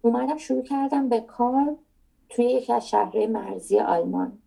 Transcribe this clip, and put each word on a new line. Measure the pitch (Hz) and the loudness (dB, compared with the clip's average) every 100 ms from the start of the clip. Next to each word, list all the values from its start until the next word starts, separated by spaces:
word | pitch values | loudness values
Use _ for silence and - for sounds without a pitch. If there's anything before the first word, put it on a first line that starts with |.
اومدم | 233 240 262 302 | 2 2 0 -2
شروع | - 262 | -2 -4
کردم | 254 277 277 285 262 | -2 -2 0 0 0
به | 233 | 0
کار | 226 - 240 262 294 302 _ _ _ _ _ | -2 -2 0 2 0 -4 _ _ _ _ _
توی | - | 0
یکی | 240 254 247 | 2 2 0
از | 233 226 | -2 0
شهرهای | 208 196 202 220 | 0 0 0 0
مرزی | 220 196 92 - 104 | -2 -6 -10 2 2
آلمان. | - - - 92 90 - | 4 0 0 -2 -4 -8